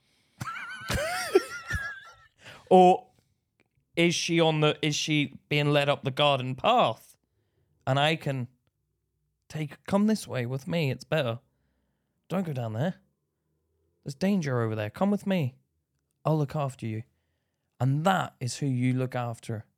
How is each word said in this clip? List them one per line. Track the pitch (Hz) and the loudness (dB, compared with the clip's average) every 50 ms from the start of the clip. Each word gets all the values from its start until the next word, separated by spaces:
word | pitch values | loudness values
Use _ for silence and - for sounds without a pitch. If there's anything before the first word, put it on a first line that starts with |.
| _ _ _ _ _ _ _ _ | _ _ _ _ _ _ _ _
<laughs> | - 1077 1077 - - - 1077 1077 1077 - - 508 587 659 719 740 740 659 523 - - - - 1077 1077 - - - - - - - - - - - _ _ _ _ - - - - - - | -12 -12 -10 -12 -12 -12 -14 -12 -8 -6 -4 -4 -4 -4 -4 -6 -6 -2 0 0 -2 -2 -8 -14 -10 -8 -8 -8 -8 -8 -12 -14 -16 -20 -20 -20 _ _ _ _ -20 -20 -20 -20 2 6
Or | 185 185 180 180 185 - - - _ _ _ _ _ _ _ _ _ _ _ _ _ _ _ _ _ | 8 8 8 8 6 4 0 -10 _ _ _ _ _ _ _ _ _ _ _ _ _ _ _ _ _
is | 170 170 175 160 | 0 2 2 2
she | - - - 170 165 | 0 -2 -2 0 2
on | 165 160 156 151 | 2 2 2 2
the, | 151 151 151 - | 2 2 2 0
is | - 156 147 | -2 -2 -2
she | - - - 156 151 143 - - - - _ | -2 -2 0 0 0 0 -2 -6 -14 -8 _
being | 147 147 147 147 | -2 0 2 4
led | 147 147 143 143 | 4 4 2 2
up | 143 139 - | 0 0 -2
the | 139 | -4
garden | 131 - 147 147 143 131 123 131 131 | 0 2 2 2 2 2 -2 -4 -6
path? | 131 - 208 233 240 185 123 113 - - - _ _ _ _ _ _ _ _ _ _ _ _ _ _ _ 120 | -2 0 2 4 4 4 2 0 -4 -10 -20 _ _ _ _ _ _ _ _ _ _ _ _ _ _ _ -2
And | 131 139 | 0 2
I | 143 156 165 | 2 2 0
can | 160 - 147 135 131 120 - _ _ _ _ _ _ _ _ _ _ _ _ _ _ _ _ _ _ _ - | -2 -4 -4 -4 -4 -6 -8 _ _ _ _ _ _ _ _ _ _ _ _ _ _ _ _ _ _ _ -12
take, | - 156 156 143 - - _ | -8 -8 -8 -8 -8 -12 _
"Come | - - 202 208 | 0 2 2 4
this | 214 220 208 - - | 4 2 0 -2 -6
way | 131 131 120 | -4 -4 -4
with | 117 131 131 - - | -4 -4 -6 -6 -4
me, | 160 170 156 135 | -2 -2 0 -2
it's | 123 127 - | -2 -4 -4
better. | - 156 160 139 120 113 120 - _ _ _ _ _ _ _ _ _ _ _ _ _ _ _ _ - | -2 -2 0 0 -2 -4 -6 -10 _ _ _ _ _ _ _ _ _ _ _ _ _ _ _ _ -6
Don't | 156 190 190 | -4 -4 -4
go | 165 143 | -4 -4
down | 127 120 113 107 | -4 -4 -4 -2
there. | 110 139 185 - - _ _ _ _ _ _ _ _ _ _ _ _ _ _ _ _ _ _ _ _ _ | -2 -2 -2 -4 -6 _ _ _ _ _ _ _ _ _ _ _ _ _ _ _ _ _ _ _ _ _
There's | 151 143 | -14 -6
danger | - 180 190 208 190 156 143 127 120 | -2 0 0 0 0 0 0 0 0
over | 117 113 110 | 0 0 -2
there. | 110 107 104 | -2 -4 -6
Come | - - 185 202 | -2 0 0 0
with | 208 202 - | 0 0 0
me. | 202 190 185 147 123 - _ _ _ _ _ _ _ _ _ _ _ _ _ - | -2 0 0 0 -2 -4 _ _ _ _ _ _ _ _ _ _ _ _ _ -2
I'll | 147 156 156 | 0 0 2
look | 147 131 - | 0 -2 -2
after | 156 143 135 127 - - | -4 -4 -4 -6 -6 -8
you." | 113 110 110 113 - _ _ _ _ _ _ _ _ _ _ _ _ _ - | -6 -6 -6 -8 -12 _ _ _ _ _ _ _ _ _ _ _ _ _ 0
And | 123 135 139 147 156 | 0 2 2 2 2
that | 190 190 175 135 - - _ | 2 2 2 0 -4 -6 _
is | 135 120 - - | -6 -6 -4 -4
who | 151 139 | -2 -2
you | 127 123 123 127 127 | 0 0 2 0 2
look | 127 127 127 127 | 0 -2 -2 -4
after. | 127 120 120 117 - - - 113 104 - - _ | -4 -6 -6 -8 -8 -8 -8 -8 -8 -8 -12 _